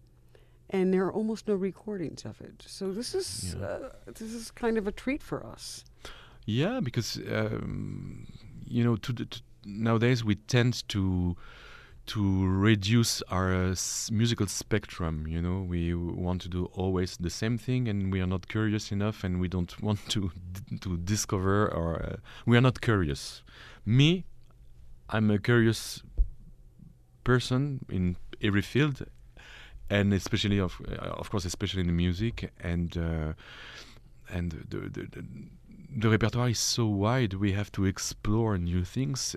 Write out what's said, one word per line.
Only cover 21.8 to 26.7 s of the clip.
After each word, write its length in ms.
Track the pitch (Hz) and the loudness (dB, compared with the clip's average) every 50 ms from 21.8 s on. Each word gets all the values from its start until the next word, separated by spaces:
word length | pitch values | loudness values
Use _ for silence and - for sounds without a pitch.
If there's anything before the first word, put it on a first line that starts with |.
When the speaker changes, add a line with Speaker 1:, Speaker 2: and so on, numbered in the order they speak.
| 85 82 82 - 82 | 0 0 0 -2 -2
Speaker 2:
uh, 140 | - - - - - - - - | -4 -6 -8 -10 -14 -18 -4 2
we 100 | - 117 | 6 6
are 40 | 120 127 | 8 8
not 180 | 131 - - | 6 4 4
curious. 640 | - - 113 101 90 71 69 - - - - - - - - - - - - - - | 2 4 4 4 4 2 0 -2 -6 -10 -14 -14 -18 -20 -20 -20 -20 -20 -20 -8 -2
Me, 400 | 101 110 131 143 156 175 185 170 - - - - - - - - - - - - - - - - - | 4 6 6 8 6 6 2 -2 -8 -14 -16 -18 -20 -20 -20 -20 -20 -20 -20 -18 -18 -18 -18 -8 -4
I'm 200 | - 110 110 107 | 0 2 4 4
a 80 | 104 101 | 4 4
curious 640 | 101 - 120 120 113 113 110 - - - - - - - - - - - - - - - - - - - | 4 4 6 6 6 6 4 2 -4 -8 -10 -12 -14 -2 2 2 2 2 0 -6 -16 -18 -20 -20 -20 -20